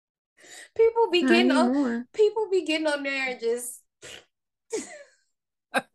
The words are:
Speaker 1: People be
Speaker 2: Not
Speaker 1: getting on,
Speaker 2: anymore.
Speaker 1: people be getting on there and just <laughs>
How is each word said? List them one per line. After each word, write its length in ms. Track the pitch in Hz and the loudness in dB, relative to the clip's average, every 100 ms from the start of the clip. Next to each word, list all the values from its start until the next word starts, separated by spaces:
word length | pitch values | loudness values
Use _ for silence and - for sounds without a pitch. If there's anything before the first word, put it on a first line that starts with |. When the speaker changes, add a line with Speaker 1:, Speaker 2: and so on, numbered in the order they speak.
| _ _ _ _ - - - - | _ _ _ _ -20 -20 -10 2
Speaker 1:
People 340 | 453 453 453 | 2 4 2
be 120 | 349 | 2
Speaker 2:
Not 60 | 262 | 4
Speaker 1:
getting 240 | 233 247 | 4 4
on, 160 | 269 240 | 4 2
Speaker 2:
anymore. 380 | 277 254 233 247 | 0 -2 -4 -6
Speaker 1:
people 360 | - 415 415 403 | 2 2 2 -2
be 140 | 381 | -2
getting 220 | 311 311 311 | -2 -2 -2
on 160 | 294 | -4
there 280 | 277 269 262 | -4 -4 -6
and 100 | 233 | -4
just 420 | 226 240 - - _ _ - - _ _ _ _ _ 440 - 605 539 _ _ _ _ _ _ | -4 -4 -8 -16 _ _ -20 -20 _ _ _ _ _ -12 -10 -18 -20 _ _ _ _ _ _
<laughs> 100 | 254 - | -6 -6